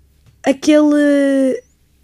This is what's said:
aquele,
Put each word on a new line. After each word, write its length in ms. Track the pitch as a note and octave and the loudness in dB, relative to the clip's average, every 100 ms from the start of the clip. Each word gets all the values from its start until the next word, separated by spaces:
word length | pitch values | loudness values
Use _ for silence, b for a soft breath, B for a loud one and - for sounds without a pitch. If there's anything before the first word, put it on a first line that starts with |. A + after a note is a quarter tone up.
| _ _ _ _ C4 | _ _ _ _ -6
aquele, 1120 | C4+ - D4+ D4+ D4 D4 C#4+ C#4 C4+ C4 A#4+ - _ _ _ | -4 0 2 2 2 0 0 0 0 -2 -4 -12 _ _ _